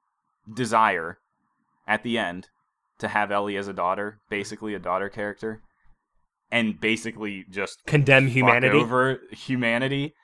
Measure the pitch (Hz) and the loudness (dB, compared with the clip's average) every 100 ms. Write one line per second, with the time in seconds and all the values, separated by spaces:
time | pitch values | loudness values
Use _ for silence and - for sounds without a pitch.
0 | _ _ _ _ 104 110 120 113 110 92 | _ _ _ _ -12 -6 2 4 4 2
1 | 82 90 _ _ _ _ _ _ - 107 | -4 -10 _ _ _ _ _ _ -2 -2
2 | 123 117 92 90 - _ _ _ _ - | 0 -2 -2 -6 -12 _ _ _ _ -10
3 | 110 107 101 101 101 98 98 92 87 95 | -2 0 0 0 -2 -4 -6 -2 -2 -2
4 | 104 104 - 101 98 107 107 98 90 92 | -4 -10 -8 -6 -6 -8 -8 -8 -4 -2
5 | 98 113 104 101 110 107 - _ _ - | -4 -6 -8 -6 -8 -10 -16 _ _ -20
6 | _ _ _ _ - 117 110 87 110 110 | _ _ _ _ -4 -2 0 0 -2 -2
7 | 113 104 107 95 92 95 95 - - 151 | -4 -8 -10 -10 -10 -6 -6 -6 0 4
8 | 139 135 131 127 123 120 131 - 117 127 | 6 6 4 4 4 4 4 4 4 2
9 | 131 127 - 104 - 127 117 117 135 139 | 0 -2 -8 -12 -4 -2 0 0 0 -2
10 | 147 - | -4 -8